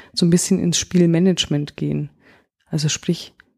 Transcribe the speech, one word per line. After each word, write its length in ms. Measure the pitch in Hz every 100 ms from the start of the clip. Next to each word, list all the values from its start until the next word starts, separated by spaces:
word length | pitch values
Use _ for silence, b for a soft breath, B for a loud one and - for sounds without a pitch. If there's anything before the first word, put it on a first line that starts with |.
| B
so 120 | - 175
ein 40 |
bisschen 280 | 175 - 185
ins 200 | 175 -
Spielmanagement 960 | - 180 170 165 185 170 - 147 147 -
gehen. 340 | 147 147 147 _ b b b b b
Also 220 | 160 151
sprich, 460 | - - 170 - _ _